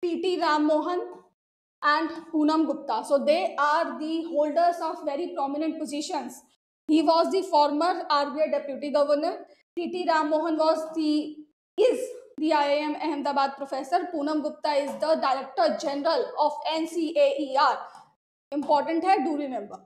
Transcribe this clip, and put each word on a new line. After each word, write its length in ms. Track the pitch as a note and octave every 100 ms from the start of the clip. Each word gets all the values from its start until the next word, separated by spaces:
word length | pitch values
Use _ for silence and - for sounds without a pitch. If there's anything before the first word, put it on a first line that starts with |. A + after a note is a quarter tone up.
P 220 | F4+ E4+
T 180 | F4+ F4+
Ram 260 | E4 D4+ D4+
Mohan, 340 | D4+ C#4+ F4+ - - - _ _ _ _ _
and 280 | D4 D4 D#4+ - -
Poonam 340 | D#4 D4+ D#4 D4+
Gupta. 380 | C4+ - A3 A#3+
So 160 | C#4+
they 300 | A#3 D#4+ F#4 -
are 400 | D4 D4+ D#4+ A#3+
the 260 | D4+ D#4+ E4
holders 480 | C#4+ D4+ D4 E4+ E4+
of 220 | D#4+ F4
very 280 | D4+ C#4+ F4 -
prominent 420 | C#4 C#4+ D#4+ D4+
positions. 640 | D4+ C#4+ D4+ E4+ B3 - _ _ _ _ -
He 140 | D#4
was 280 | D#4 E4 E4+
the 120 | F#4+
former 500 | - D4+ D4 D4 E4 F4+ -
R 220 | D4 C#4+
B 100 | C4+ D#4
I 40 |
deputy 400 | D4 C#4+ C4 D4
governor. 440 | C#4+ C#4+ D4 E4 - - - _ -
P 140 | E4+
T 160 | F4+ E4+
Ram 220 | D#4+ D#4
Mohan 260 | D4+ E4 D#4
was 300 | D#4 D#4+ -
the, 420 | E4 D4+ D4+ D4+ - - _ _ -
is 220 | A#4+ C4+ - - - -
the 140 | D#4
I 120 | D4+
I 120 | C#4+ C#4+
M 200 | D4+ D4
Ahmedabad 600 | - C#4+ C#4+ C#4 C#4 C#4
professor. 520 | C#4 C4+ E4 F4 F4+
Poonam 280 | E4 C#4+ D#4
Gupta 280 | D4 D4 D4+
is 200 | C#4+ C#4+
the 240 | A3+ D4+ D#4+ C#4
director 500 | C4+ C4 - E4 A3+
general 440 | D#4+ C#4+ C#4+ D#4 - -
of 120 | D4 D4 -
N 160 | D#4+ D#4+
C 260 | E4+ D#4 E4
A 180 | C#4+ C#4
E 180 | C#4 C4
R. 180 | C#4+ B3+ - - - _ _ _ _
Important 520 | C#4+ C#4+ D4+ C#4+ E4
hai, 180 | F4+ G4
do 140 | C#4+ D4
remember. 420 | C#4+ B3 G3+ F#3